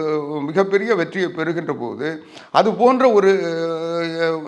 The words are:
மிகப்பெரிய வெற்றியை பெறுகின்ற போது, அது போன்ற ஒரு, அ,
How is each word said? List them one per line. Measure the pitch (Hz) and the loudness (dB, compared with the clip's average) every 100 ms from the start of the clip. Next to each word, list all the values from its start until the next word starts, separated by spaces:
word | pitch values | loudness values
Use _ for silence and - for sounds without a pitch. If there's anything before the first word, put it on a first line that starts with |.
| 156 151 147 151 143 | -2 -2 -4 -6 -2
மிகப்பெரிய | 156 196 196 220 | 0 2 2 0
வெற்றியை | 202 165 190 175 | -2 -2 -4 -4
பெறுகின்ற | 156 160 170 160 | -4 -4 -4 -4
போது, | 123 117 107 147 156 - - - | -6 -6 -6 -6 -8 -14 -20 -2
அது | 143 196 | 2 2
போன்ற | 180 240 262 262 | 4 4 6 4
ஒரு, | 208 196 190 170 165 165 160 165 170 165 165 | 6 4 2 0 -4 -4 -4 -4 -4 -4 -2
அ, | 165 160 | -2 -2